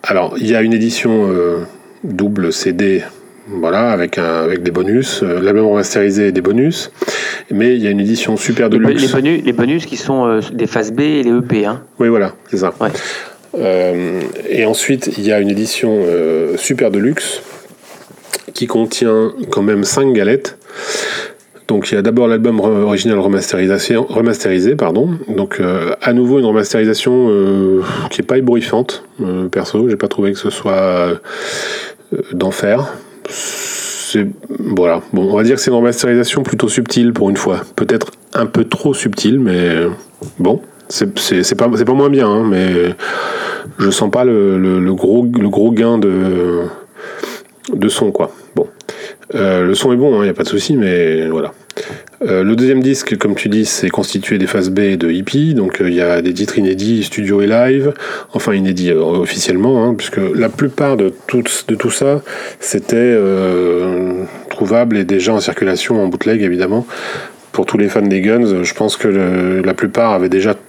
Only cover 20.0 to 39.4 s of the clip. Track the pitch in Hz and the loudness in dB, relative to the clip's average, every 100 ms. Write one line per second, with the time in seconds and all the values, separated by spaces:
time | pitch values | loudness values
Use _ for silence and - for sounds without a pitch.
20 | 139 117 98 135 - - - - - - | 2 4 2 0 -2 -14 -20 -14 -8 -6
21 | - - - - _ - - 107 90 104 | -6 -8 -10 -16 _ -18 -2 -2 0 0
22 | 101 117 120 113 117 110 104 104 104 104 | 2 2 4 2 2 2 2 2 2 2
23 | 113 104 98 98 92 92 92 98 - 120 | 2 2 2 0 0 0 2 0 0 0
24 | 131 120 113 104 104 92 98 147 98 92 | 0 0 0 0 0 2 2 2 0 0
25 | 156 165 104 98 98 - 92 92 85 - | 0 -2 -4 -4 -4 -2 -2 -2 -4 -4
26 | 127 120 123 135 117 107 101 117 110 107 | 0 2 4 4 4 2 2 2 2 0
27 | - 127 120 101 98 98 95 95 90 87 | 2 2 4 2 2 2 2 2 0 -4
28 | 82 - - 127 127 120 113 110 123 - | -4 -6 0 0 2 0 0 -2 -2 -8
29 | - - 95 90 92 98 92 107 123 101 | -16 -8 -6 -4 -4 -4 -2 0 2 2
30 | - - 98 98 104 - 101 95 95 90 | 0 0 -2 -2 -6 -4 -2 0 2 0
31 | 87 85 - - - - - - - - | 0 -2 -8 -12 -8 -8 -8 -8 -12 -18
32 | - - - 90 95 - 101 117 139 - | -8 -6 -6 -4 -4 -2 0 0 -2 -10
33 | - - - - - - - - - - | -18 -18 -14 -10 -10 -10 -10 -10 -10 -10
34 | - 110 101 - - - 101 92 87 85 | -2 -2 -2 -6 -10 -8 -2 2 2 0
35 | - 92 95 104 113 135 - 120 120 117 | -2 0 2 2 2 2 2 2 2 2
36 | 127 120 120 - 135 107 113 - 120 - | 2 2 2 -2 -2 0 0 0 0 2
37 | 120 113 98 101 - 92 90 - 110 113 | 2 2 0 0 0 -2 -4 -4 0 0
38 | - - - - 110 120 110 - 151 135 | -2 -12 -10 -4 -2 0 0 0 -2 0
39 | 113 98 107 135 | -2 -2 0 2